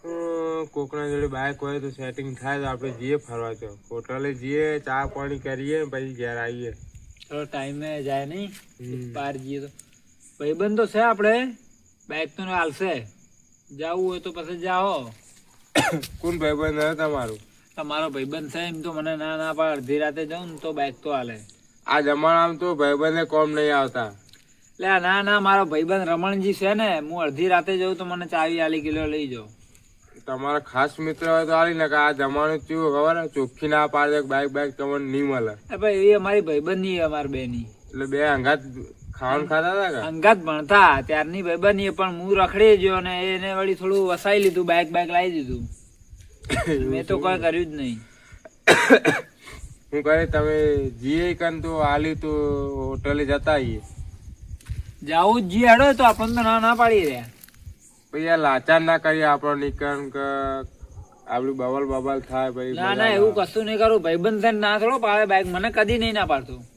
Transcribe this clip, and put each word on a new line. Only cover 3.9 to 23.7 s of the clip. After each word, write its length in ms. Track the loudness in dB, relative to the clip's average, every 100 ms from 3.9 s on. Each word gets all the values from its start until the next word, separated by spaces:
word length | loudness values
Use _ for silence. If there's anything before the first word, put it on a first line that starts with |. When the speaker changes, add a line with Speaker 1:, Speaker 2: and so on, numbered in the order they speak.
Speaker 1:
હોટલે 440 | -12 -10 -6 -6
જઈએ, 440 | -6 -4 -2 -2 -4
ચા 280 | -4 -4 -4
પાણી 320 | -6 -8 -8
કરીએ, 460 | -8 -8 -4 -4
પછી 300 | -4 -6 -8
ઘેર 240 | -8 -8 -6
આવીએ. 320 | -8 -8 -10
Speaker 2:
થોડો 760 | -12 -20 -20 -20 -20 -12 -10
ટાઈમે 580 | -8 -8 -8 -10 -8 -8
જાય 240 | -4 -6 -6
નહીં, 260 | -10 -12 -14 -20 _
Speaker 1:
હમ. 320 | -12 -12 -10
Speaker 2:
બહાર 240 | -8 -8 -8
જઈએ 240 | -10 -10
તો. 60 | -12 -18 _ _ _ _ -20 _
ભાઈબંધ 360 | -4 -2 0 0
તો 100 | 0
છે 140 | 2
આપણે, 560 | 2 4 4 2 0 -10 _ _ _ _ -12
બાઇક 280 | -8 -8 -8
તો 60 |
હાલશે. 640 | -4 -2 -2 -2 -4 -4 -8 _ _ _ _ _ _ -12
જાવું 300 | -6 -2 -2
હોય 120 | -4
તો 120 | -10
પછી 260 | -12 -10 -8
જાઓ. 520 | -2 0 0 -2 -8 -16 -20 -20 _ _ _
Speaker 1:
<coughs> 460 | 0 0 -4 -8 -8
કોણ 180 | -6 -2
ભાઈબંધ 420 | -2 0 -2 0
હે 140 | -2
તમારું? 440 | 0 -2 -2 -6 -10 _ _ _ -14
Speaker 2:
તમારો 340 | -6 -4 -4
ભાઈબંધ 400 | -6 -6 -8 -8
છે, 80 | -8
એમ 240 | -8 -8
તો 100 | -8
મને 240 | -6 -6 -6
ના 200 | -6 -6
ના 160 | -6
પાડે. 200 | -2 -2
અડધી 260 | -2 -2 -2
રાતે 280 | -2 -4 -8
જાઉં 220 | -8 -12
ને 80 | -10
તો 160 | -8
બાઇક 220 | -4 -6 -6
તો 100 | -6
હાલે. 280 | -6 -6 -12 -18 _ _ _ 0
Speaker 1:
આ 140 | 2
જમાનામાં 560 | 2 2 4 4 4 0
તો 180 | -4
ભાઈબંધે 500 | 2 2 2 2 0
કોમ 260 | 0 2 2
નહીં 260 | 2 2